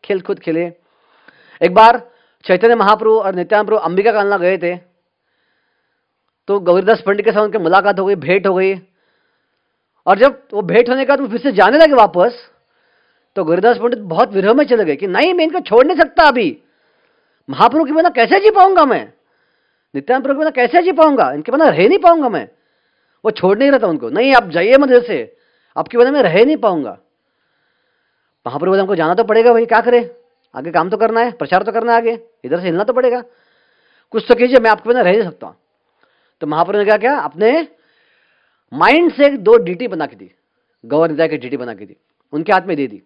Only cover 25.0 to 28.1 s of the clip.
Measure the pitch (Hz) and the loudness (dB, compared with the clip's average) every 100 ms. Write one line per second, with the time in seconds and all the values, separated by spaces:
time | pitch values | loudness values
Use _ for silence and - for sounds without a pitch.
25 | 240 156 110 _ _ _ _ - 151 240 | 2 -8 -10 _ _ _ _ -10 -6 0
26 | 247 285 202 170 247 311 220 170 127 87 | 0 2 0 2 2 2 -2 -4 -8 -12
27 | _ _ _ _ _ _ _ _ _ _ | _ _ _ _ _ _ _ _ _ _
28 | _ | _